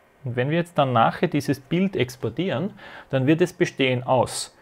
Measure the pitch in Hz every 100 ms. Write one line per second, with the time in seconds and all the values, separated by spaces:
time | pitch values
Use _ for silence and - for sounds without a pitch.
0 | _ _ 131 120 131 165 170 - 135 120
1 | 131 - 170 147 - 139 - 170 196 -
2 | 127 - 117 113 185 131 190 - - -
3 | - 135 131 160 175 - 175 - 131 123
4 | 127 127 107 - - _